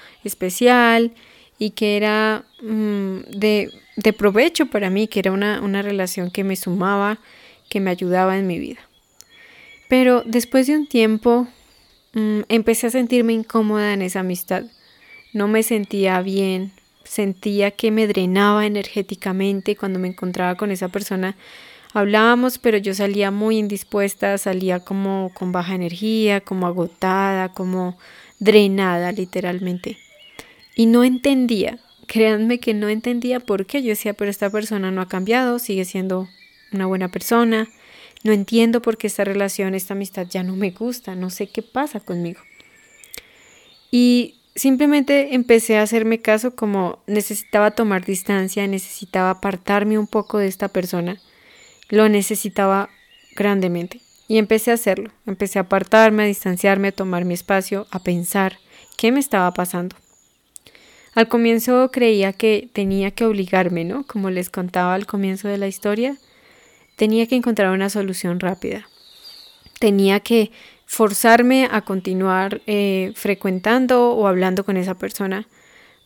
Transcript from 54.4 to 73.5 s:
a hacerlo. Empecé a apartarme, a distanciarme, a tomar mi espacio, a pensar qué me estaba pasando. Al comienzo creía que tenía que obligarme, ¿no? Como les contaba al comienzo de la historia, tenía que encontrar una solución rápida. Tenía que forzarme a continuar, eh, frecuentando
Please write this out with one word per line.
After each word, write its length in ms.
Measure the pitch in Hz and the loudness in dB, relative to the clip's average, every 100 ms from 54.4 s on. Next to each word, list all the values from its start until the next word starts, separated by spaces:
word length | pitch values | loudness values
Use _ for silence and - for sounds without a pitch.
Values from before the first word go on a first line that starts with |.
| 208 220 240 | 4 2 2
a 40 | 233 | 0
hacerlo. 360 | 208 190 214 _ - | 0 -2 -4 _ -12
Empecé 340 | 190 202 202 | -6 -2 -2
a 40 | |
apartarme, 600 | 180 196 185 220 220 214 | 0 0 4 6 6 6
a 20 | 208 | 0
distanciarme, 640 | 202 190 180 202 196 196 | 0 -4 0 2 2 0
a 40 | |
tomar 320 | 196 190 175 180 | -2 -4 -2 -2
mi 80 | |
espacio, 520 | 175 - 190 185 196 208 | -4 -2 -2 0 -6 -6
a 80 | 185 | -8
pensar 600 | - 175 175 196 190 - _ - - - | -4 -2 -2 0 0 -2 _ -20 -18 -2
qué 140 | 226 | 0
me 80 | 269 | 2
estaba 340 | 269 202 180 | 2 2 0
pasando. 420 | 180 180 180 180 - _ _ _ _ _ - - _ _ _ _ | 0 -4 -4 -8 -12 _ _ _ _ _ -20 -20 _ _ _ _
Al 140 | 233 226 | 0 2
comienzo 640 | 240 233 226 247 247 254 | 4 2 2 2 2 2
creía 400 | 254 240 208 196 | 2 2 2 0
que 380 | 190 220 208 247 | 0 0 0 -2
tenía 400 | - 196 196 196 | -4 -2 0 -2
que 140 | - 220 | -2 -2
obligarme, 580 | 202 185 185 180 175 | 0 0 0 0 -2
¿no? 220 | 170 254 277 | -4 -6 -6
Como 240 | 208 190 | -6 -4
les 200 | 180 180 | -4 -6
contaba 440 | - 180 185 180 | -6 -4 -2 0
al 120 | 185 202 | -2 -4
comienzo 440 | 202 196 190 208 | -4 -4 -4 -6
de 80 | 196 | -4
la 100 | 196 | -6
historia, 480 | - 202 214 254 277 _ _ _ _ _ _ _ - | -6 -4 -2 -4 -6 _ _ _ _ _ _ _ -2
tenía 320 | 214 226 226 | 0 2 2
que 80 | 254 | 0
encontrar 360 | 240 220 190 | 0 0 0
una 180 | 190 196 | 0 -2
solución 500 | 214 190 180 180 175 | -2 -4 -4 -4 -4
rápida. 480 | 185 190 - 214 - _ _ - - - - _ - - | -4 -6 -8 -10 -12 _ _ -20 -20 -20 -20 _ -20 0
Tenía 420 | 208 196 196 202 | 2 4 4 2
que 300 | - 233 214 - - _ - | 2 2 2 -4 -20 _ -12
forzarme 840 | - 214 202 233 233 247 262 262 | 0 0 2 4 6 6 4 2
a 120 | 220 | 0
continuar, 800 | - 190 190 185 190 185 196 196 - | -2 -6 -2 -2 0 0 0 -6 -4
eh, 460 | 208 202 190 185 220 | 0 0 0 -2 -4
frecuentando 960 | 202 196 196 | -4 -2 -2